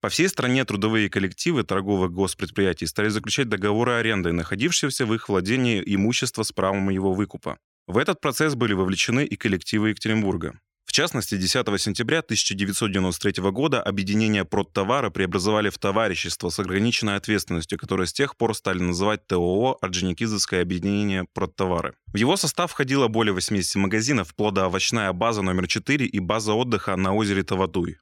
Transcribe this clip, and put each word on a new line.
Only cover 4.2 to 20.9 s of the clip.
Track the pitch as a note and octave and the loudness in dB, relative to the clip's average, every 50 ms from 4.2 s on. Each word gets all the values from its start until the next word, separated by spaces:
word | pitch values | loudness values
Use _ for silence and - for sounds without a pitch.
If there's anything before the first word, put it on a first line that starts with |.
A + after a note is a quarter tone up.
| F2+ F2 E2+ | 0 0 0
находившегося | F2 E2 - G2+ G2 A#2+ E3+ F3 - - C#3+ C3 - C3+ | 0 -2 -2 -4 -2 -2 0 0 0 -2 -2 -2 -2 0
в | A2 A2 | 0 0
их | A2+ - - | -2 0 0
владении | G2+ F#2+ F2+ F#2+ A#2 C3 B2+ A#2+ A2+ G2 F2 | 0 0 2 2 0 2 2 2 0 0 0
имущества | - G2+ G2 G2 A2 B2 - - A#2+ - - A2 | 0 0 2 2 2 2 0 -2 -2 -2 -4 -4
с | - - | -4 -2
правом | - F#2 F#2+ G2 G2+ F#2+ G2 | -2 0 0 0 0 0 0
его | F#2+ F#2 F#2+ G2 F#2 | 0 0 2 0 2
выкупа. | F#2 G#2 F#2+ - - _ - C2+ - _ _ _ _ _ | 0 -2 -4 -4 -10 _ -10 -10 -10 _ _ _ _ _
В | - F2 A2+ | 0 0 2
этот | C#3+ A3+ F#3+ - - | 2 2 0 0 -2
процесс | D3+ B2+ - D#3+ D#3 C#3+ | -4 0 2 0 0 2
были | B2 B2 A2+ G2+ | 0 0 2 2
вовлечены | F#2 F#2+ F#2 F#2+ F2 - - A#2 B2+ C#3+ | 2 2 2 2 0 0 0 2 0 0
и | - - | 0 -4
коллективы | - - A#2 G2 F2+ - - - G#2+ G#2+ A2 | -4 0 0 0 0 -2 -2 -2 0 0 0
Екатеринбурга. | G#2 - - A2 A2 A2 G#2+ G2 F2+ E2+ E2 D2+ - - _ _ _ _ _ | -2 -2 -2 0 0 2 2 0 0 -2 -4 -6 -10 -12 _ _ _ _ _
В | - - | -2 0
частности, | - D3 F3 - B2+ G#2 - - G2 | 0 0 2 0 -4 -4 -2 -2 -2
десятого | F#2 F#2 - C3 A#2 - G2+ F#2+ | 0 0 0 0 0 2 0 0
сентября | - A2+ F#2+ - A#2+ A2+ D#3 E3 | 0 -2 -2 -2 0 0 0 0
тысяча | D#3 - A2+ G2+ - - - | 0 0 -2 0 0 -2 -2
девятьсот | G2 G2+ G2 G2 - A#2+ G#2+ F#2+ | -2 -2 -2 -2 -2 -2 0 0
девяносто | G2 F#2 F#2 E2+ - - | 0 0 0 0 0 -2
третьего | G#2 F#2+ - F#2 G2 | -2 -2 2 0 0
года | F#2+ A2 C#3 E3 C3+ A#2+ | 0 0 0 0 0 0
объединение | - - G2 G2 G2 F#2+ G2+ G#2+ A2 A2 G#2+ G#2 F#2+ | 0 -2 -2 -2 -2 0 0 2 2 4 2 2 0
"Продтовара" | - - G2+ G2 - _ - G2 F#2+ B2 C#3+ B2+ G#2 | 0 0 -2 -2 0 _ -2 0 2 2 0 0 -2
преобразовали | E2+ - F#2+ F2+ E2+ G2+ F2 G#2 G#2+ G#2+ G#2+ G2+ | -2 -2 -2 0 0 0 0 2 2 2 2 0
в | F#2 - | -2 -2
"Товарищество" | - G2+ G2 G#2+ A2+ G#2+ F#2 F2 - F2 E2 - - F2 | -2 0 2 2 2 2 0 -2 -4 -6 -6 -6 -6 -6
с | E2+ - | -4 -4
ограниченной | G2+ F#2 F#2 G2 G#2 A#2+ A#2+ - - G#2+ G2+ | -4 -2 0 0 2 2 0 0 0 0 -2
ответственностью, | G2+ - - G#2+ G2 - - F#2 E2+ D#2+ - - F2 | -2 0 0 0 0 0 -2 -4 -4 -4 -4 -8 -8
которое | - - F#2+ F#2+ F#2 | -4 -2 -2 0 0
с | F2 - | -2 0
тех | - C#3 C#3 - | -2 -2 -2 0
пор | _ - - G#3+ | _ 0 0 0
стали | - _ G2+ F#2+ F2+ | 0 _ -2 -2 0
называть | F2 F2+ F2 E2+ G2 G#2 G#2+ G#2 _ | 0 -2 0 0 0 0 0 -2 _
Т | _ G2 | _ 0
О | F2+ | 2
О | F2 F2 F#2 G2+ A#2 C3 C3 - | 2 2 2 2 2 0 0 -2
"Орджоникидзевское | - F#2+ F2+ F2+ F2 F#2 F2 - A2+ A2+ G#2+ G2+ - - - F2+ | -4 -4 -4 -2 -2 -2 -2 -2 -2 -4 -2 -2 -2 -2 0 -2
объединение | F2 E2+ F#2 F2+ E2 G2 | 0 0 -2 -2 -2 0